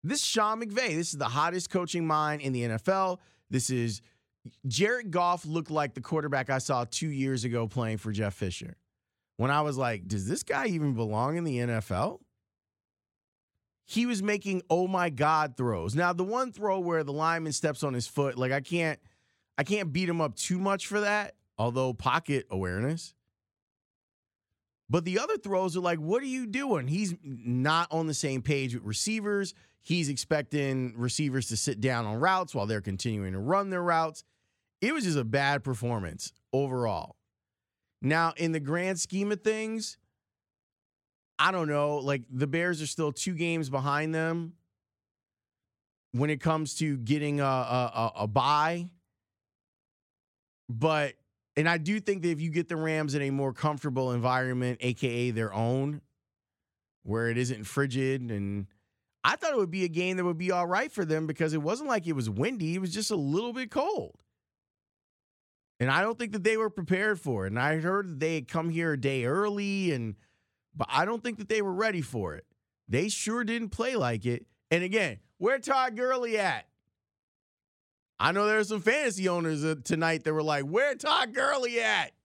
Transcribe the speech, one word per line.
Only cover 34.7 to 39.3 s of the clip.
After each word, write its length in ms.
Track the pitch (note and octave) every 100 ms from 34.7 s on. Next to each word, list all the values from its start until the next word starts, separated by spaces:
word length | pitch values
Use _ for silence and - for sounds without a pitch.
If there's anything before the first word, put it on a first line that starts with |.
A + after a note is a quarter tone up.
| _
It 140 | -
was 100 | D#4
just 140 | F#3+ D3
a 60 |
bad 380 | A2+ C#3 C#3 C#3+
performance 680 | C3+ A#2+ A#2+ A#2 F2+ E2+ - _ _
overall. 640 | C3 C#3 B2+ A#2 F2 D#2 - _ _ _ _ _ _ _ _
Now, 320 | C3 D#3+ E3 D#3+
in 160 | E3
the 80 | D#3+
grand 400 | C#3 E3 F#3 F3+
scheme 320 | - F#3+ G3+